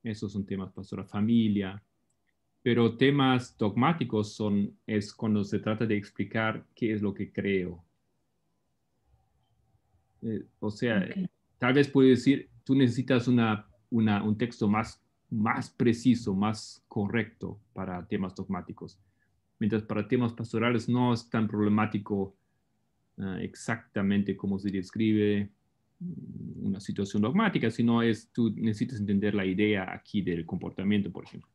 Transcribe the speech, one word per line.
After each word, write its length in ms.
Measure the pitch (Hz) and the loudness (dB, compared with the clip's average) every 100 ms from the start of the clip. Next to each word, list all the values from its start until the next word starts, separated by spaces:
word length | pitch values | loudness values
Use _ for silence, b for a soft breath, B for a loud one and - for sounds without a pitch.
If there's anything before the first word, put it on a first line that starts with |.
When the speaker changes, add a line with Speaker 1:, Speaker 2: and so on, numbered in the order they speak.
Speaker 1:
Esos 280 | 117 110 104 | -8 -6 -6
son 140 | 104 95 | -6 -6
temas 260 | 98 95 | -6 -8
pastorales, 400 | - 98 98 - | -12 -10 -10 -6
familia. 680 | 104 107 117 110 104 92 101 _ _ _ _ _ _ _ _ | -2 4 4 4 0 -2 -8 _ _ _ _ _ _ _ _
Pero 340 | 123 120 117 113 | 2 4 4 4
temas 600 | 135 143 131 127 123 _ | 4 4 4 2 -2 _
dogmáticos 760 | 107 98 139 170 - 110 107 | -2 2 2 2 0 -2 -2
son, 440 | - 107 101 101 - - | -4 0 0 -2 -6 -4
es 280 | 107 104 | -2 -2
cuando 300 | - 113 104 | -6 0 0
se 160 | 101 104 | 0 -2
trata 260 | 107 110 113 | -2 -2 0
de 120 | 104 | -2
explicar 680 | 101 - 104 113 110 110 - _ | -4 -8 -4 -2 -2 -4 -12 _
qué 180 | 113 | -2
es 80 | 107 | 0
lo 120 | 101 | -2
que 180 | 101 98 | -4 -8
creo. 520 | - 101 95 87 85 _ _ _ _ _ _ _ _ _ _ _ _ _ _ _ _ _ _ _ _ _ _ _ _ | -4 -2 0 -2 -10 _ _ _ _ _ _ _ _ _ _ _ _ _ _ _ _ _ _ _ _ _ _ _ _
Eh, 240 | 113 107 - _ | -6 -6 -8 _
o 100 | 107 | -8
sea, 300 | - 123 107 | -2 0 0
Speaker 2:
Ok. 300 | 90 196 180 _ _ _ | 0 -4 -6 _ _ _
Speaker 1:
tal 160 | 123 | 2
vez 140 | 135 143 | 4 4
puede 200 | 139 131 | 6 8
decir, 400 | 123 131 139 - - | 8 4 2 -2 -16
tú 120 | - 135 | 0 4
necesitas 520 | 127 113 123 127 123 | 4 2 2 2 4
una, 400 | 123 113 107 - _ _ | 2 4 0 -6 _ _
una, 320 | 113 110 104 | 2 4 2
un 140 | 107 104 | 0 0
texto 300 | 120 - 107 | -2 0 0
más, 340 | 107 113 - _ _ _ | 2 -2 -10 _ _ _
más 400 | 113 107 127 120 | -2 0 -2 -6
preciso, 640 | _ 120 110 127 113 117 95 | _ 2 4 2 2 0 0
más 480 | 104 107 - - _ | 0 -2 -10 -18 _
correcto 720 | - 101 113 110 _ 90 87 _ | -4 -2 -2 -4 _ -12 -12 _
para 320 | 95 95 90 85 | -10 -8 -8 -6
temas 280 | 104 92 - | -6 -6 -8
dogmáticos. 640 | 92 90 87 - 87 _ _ _ _ _ _ _ | -8 -8 -10 -16 -16 _ _ _ _ _ _ _
Mientras 240 | 107 110 | -2 0
para 240 | 110 107 104 | -2 -4 0
temas 260 | 127 120 | 0 0
pastorales 560 | 117 113 113 117 120 117 | -4 -6 -2 0 0 0
no 240 | 123 123 | 2 2
es 160 | 117 - | 0 0
tan 180 | 117 107 | -2 0
problemático, 880 | 104 104 104 110 104 104 101 95 _ _ _ _ _ _ _ _ - | 2 2 2 2 -2 -4 -4 -4 _ _ _ _ _ _ _ _ -10
ah, 200 | 98 90 | -8 -6
exactamente 920 | 92 - - 113 - 107 98 101 101 98 | -8 -10 -8 -8 -6 -2 2 2 0 -4
cómo 240 | 98 98 | -4 -4
se 120 | 101 | -4
describe, 800 | 95 90 110 110 107 104 101 101 _ _ _ _ _ | -4 -6 -2 2 2 2 0 -4 _ _ _ _ _
mm, 680 | 180 - - - - 87 101 | -12 -12 -14 -12 -12 -6 -4
una 120 | 95 | -4
situación 420 | - - 98 107 | -6 -6 -2 0
dogmática, 500 | 107 175 220 143 117 | 2 2 2 2 -2
sino 300 | - 117 117 | 0 2 4
es, 280 | 117 104 - | 2 0 -6
tú 220 | - 110 104 | -2 -2 0
necesitas 440 | 110 104 127 110 | -4 -2 -4 -4
entender 340 | 101 101 104 | 0 0 2
la 120 | 101 95 | 0 0
idea 460 | 92 107 101 92 | 2 2 2 -2
aquí 280 | - - 104 | -10 -6 -4
del 240 | 87 82 82 | -2 -4 -4
comportamiento, 680 | 92 90 - 98 104 98 | -8 -8 -4 0 0 0
por 120 | - | -8
ejemplo. 260 | - - - | -14 -18 -20